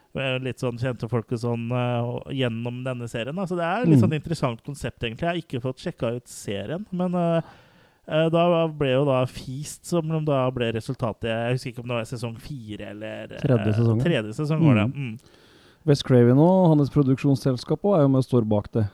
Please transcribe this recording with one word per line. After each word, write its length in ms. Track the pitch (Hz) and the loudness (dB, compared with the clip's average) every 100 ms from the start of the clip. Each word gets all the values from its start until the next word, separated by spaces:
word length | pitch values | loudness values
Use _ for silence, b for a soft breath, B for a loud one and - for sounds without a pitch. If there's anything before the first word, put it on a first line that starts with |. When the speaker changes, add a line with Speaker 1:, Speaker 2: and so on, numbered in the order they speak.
| b | b
Speaker 1:
med 280 | - 135 127 | -6 -4 -4
litt 160 | 131 - | -4 -4
sånn 200 | 127 117 | -4 -4
kjente 280 | 131 117 113 | -4 -4 -4
folk 200 | 120 - | -4 -2
og 60 | 117 | -4
sånn, 320 | 120 120 117 | -2 -4 -2
eh, 300 | 123 123 120 | -2 -2 -2
og 300 | 120 123 - | -4 -6 -6
gjennom 500 | 135 123 113 120 123 | -2 -2 -2 -6 -8
denne 240 | 131 123 117 | -8 -8 -8
serien, 280 | 120 113 175 | -8 -6 -6
da. 80 | |
Så 120 | 175 180 | -4 -4
det 80 | |
er 200 | 170 208 | -2 0
litt 140 | 175 139 | 6 6
Speaker 2:
Mm. 100 | 127 | 6
Speaker 1:
sånn 60 | 151 | 2
interessant 440 | - 160 131 117 | -4 -4 -4 -4
konsept, 360 | - 139 123 - | -10 -10 -10 -6
egentlig. 180 | 117 113 | -8 -4
Jeg 80 | 170 | -4
har 140 | 175 | -4
ikke 180 | - 127 | -6 -6
fått 160 | 127 - | -6 -8
sjekka 360 | 180 - 117 123 | -10 -6 -4 -4
ut 100 | - | -8
serien, 600 | - - 98 101 165 214 | -14 -8 -8 -6 -8 -6
men, 220 | 175 180 | -4 -2
eh, 260 | 180 170 165 - b b b b b - | 0 0 0 -2 b b b b b -4
eh, 200 | 156 165 | 0 2
da 360 | 165 175 170 160 | 4 4 2 0
ble 200 | 151 135 | 0 0
jo 120 | 127 | 2
da 200 | 147 127 131 | 2 2 0
Feast, 580 | - - 131 151 - | -6 -12 -12 -12 -14
som 400 | - 175 156 160 | -4 -2 -2 -2
da 260 | 151 135 127 | 0 0 0
ble 220 | 127 117 | 0 -2
resultatet, 500 | 110 - 127 117 - | -2 -6 -4 -4 -4
jeg 280 | 117 113 117 | -4 -2 -2
husker 180 | 127 131 | -4 -6
ikke 60 | 120 | -10
om 60 | 120 | -6
det 80 | 120 | -6
var 80 | |
sesong 340 | 113 120 120 113 | -6 -8 -8 -10
fire 480 | - 139 107 101 104 | -12 -14 -12 -12 -12
eller, 340 | 104 107 110 110 | -12 -12 -12 -12
eh, 40 | - | -4
Speaker 2:
Tredje 360 | 135 120 110 | 2 2 2
sesong, 240 | 107 117 110 | 2 2 2
ja. 60 | |
Speaker 1:
tredje 280 | 170 139 107 | 2 0 -2
sesong 260 | 110 143 160 | -4 -2 4
var 100 | 160 | 6
det. 200 | 107 110 | 6 2
Speaker 2:
Mm. 180 | 139 127 | -2 -8
Speaker 1:
Mm. 60 | 110 b b b b b b 156 | -10 b b b b b b 2
Speaker 2:
Wes 160 | 139 | 2
Craven 340 | - 127 120 135 | 4 6 8 6
og 380 | 170 190 175 147 | 6 6 4 4
hans 140 | 139 | 2
produksjonsselskap 880 | 147 131 131 143 135 139 127 - 156 | 2 2 2 2 2 0 -2 -4 -2
også 160 | 202 185 | 2 4
er 40 | |
jo 60 | 139 | 4
med 100 | 131 | 4
og 60 | |
står 240 | - 123 110 | 2 2 2
bak 240 | 104 - | 0 0
det, 160 | 117 101 | -2 -2